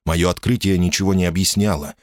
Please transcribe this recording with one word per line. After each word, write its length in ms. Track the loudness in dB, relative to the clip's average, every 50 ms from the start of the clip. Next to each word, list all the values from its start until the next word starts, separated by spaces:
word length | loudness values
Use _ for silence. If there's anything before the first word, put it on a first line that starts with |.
| -4
Мое 240 | -2 0 2 2 0
открытие 480 | 0 -2 -2 -2 -2 0 0 0 2 2
ничего 360 | 2 0 0 0 0 2 2
не 120 | 2 2
объясняло, 680 | 0 0 0 -2 0 0 0 0 0 0 -2 -6 -12 -14 _